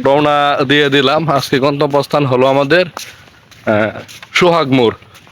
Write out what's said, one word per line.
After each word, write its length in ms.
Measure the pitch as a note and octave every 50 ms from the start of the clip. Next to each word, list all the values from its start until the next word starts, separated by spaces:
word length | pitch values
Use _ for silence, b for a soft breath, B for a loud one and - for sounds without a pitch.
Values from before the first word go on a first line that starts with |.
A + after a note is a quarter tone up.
| B3
রওনা 580 | C3+ C#3 D3 D3+ D3 D3 D3 C#3+ C#3+ C#3+ C3 C#3+
দিয়ে 220 | B2+ C#3+ D3 D3 C#3+
দিলাম। 400 | C3+ C#3+ C3 C3 D3 D#3+ E3 D3+
আজকে 300 | C#3+ C3+ - - - C3
গন্তব্যস্থান 680 | B2+ D3 C#3+ C#3+ D#3 C#3+ C#3+ C#3+ C3+ - - D3 D3
হলো 220 | C3 C3 B2 B2+
আমাদের, 380 | C3+ C3+ C#3 C#3+ C#3 D#3+ F3 F3+
আহ, 1120 | E3 - - - - - - - - - _ _ _ - - - A#2+ A2 G#2 A2 G#2 G2+ - - - - - - - -
সোহাগমুড়। 640 | - F3+ F3+ E3+ E3 D#3 C3+ C3 C3+ A#2+ G#2+ - - - - - - - -